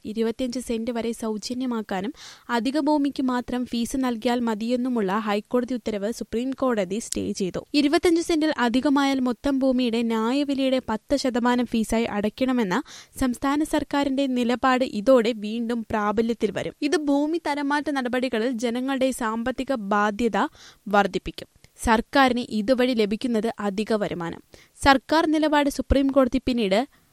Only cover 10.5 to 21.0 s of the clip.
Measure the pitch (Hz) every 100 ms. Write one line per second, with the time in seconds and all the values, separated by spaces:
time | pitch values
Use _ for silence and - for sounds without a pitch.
10.5 | 269 262 254 - 220 - 285 262 233 240
11.5 | 247 240 226 220 226 233 208 208 - 262
12.5 | 254 202 185 320 - - - 269 240 269
13.5 | 294 311 302 - 285 285 269 277 247 240
14.5 | 240 262 254 254 208 208 262 220 226 208
15.5 | 226 226 240 214 220 208 208 233 226 208
16.5 | - 160 - 254 302 294 285 302 339 330
17.5 | 285 285 294 294 277 240 254 254 233 233
18.5 | 233 240 233 262 269 262 247 226 226 233
19.5 | 254 262 262 196 208 208 208 233 196 277
20.5 | - - - - 202